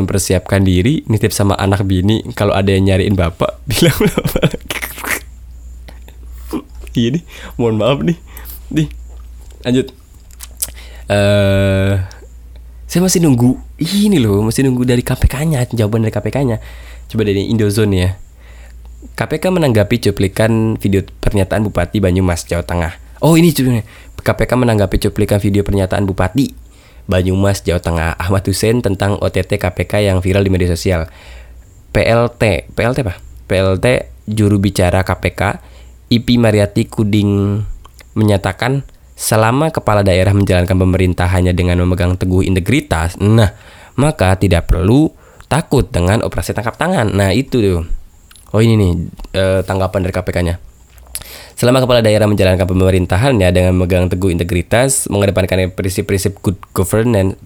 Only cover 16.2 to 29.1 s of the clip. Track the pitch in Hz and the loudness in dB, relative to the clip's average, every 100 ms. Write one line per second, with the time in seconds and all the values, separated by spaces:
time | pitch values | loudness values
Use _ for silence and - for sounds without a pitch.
16.2 | 107 127 139 110 - - - - - 110 | -4 -2 -2 -4 -8 -18 -18 -20 -8 -2
17.2 | 104 98 98 113 104 101 107 95 92 95 | 0 0 0 0 2 2 2 2 0 -2
18.2 | - - - - - - - - - - | -10 -20 -20 -20 -20 -20 -20 -20 -12 -8
19.2 | 113 156 185 185 147 107 101 120 - 98 | -4 -2 -2 0 2 2 2 0 0 0
20.2 | 95 - 110 110 110 110 104 95 92 - | -2 0 0 2 0 -2 0 0 -2 -6
21.2 | - 104 92 98 104 87 87 104 95 90 | -2 0 0 0 -2 -2 -2 0 0 2
22.2 | 92 87 - 87 - 87 80 - - - | 0 -2 -4 -6 -4 -4 -4 -8 -18 -2
23.2 | 143 165 170 143 127 120 - - - - | 4 6 4 4 0 0 -4 -12 -20 -8
24.2 | - 110 107 123 120 107 95 - 104 92 | -4 -2 0 0 2 2 2 0 -2 -2
25.2 | 104 104 104 101 101 101 95 98 98 92 | 0 0 0 0 0 0 0 -2 -2 -2
26.2 | 92 135 135 - - - - - - 92 | -2 0 -2 -4 -20 -20 -20 -14 -4 0
27.2 | 92 92 98 98 - 87 85 85 80 - | 0 2 2 0 -2 -2 0 -2 -2 -4
28.2 | 87 95 95 95 107 120 113 95 98 | -2 -2 -2 0 0 0 0 -2 -2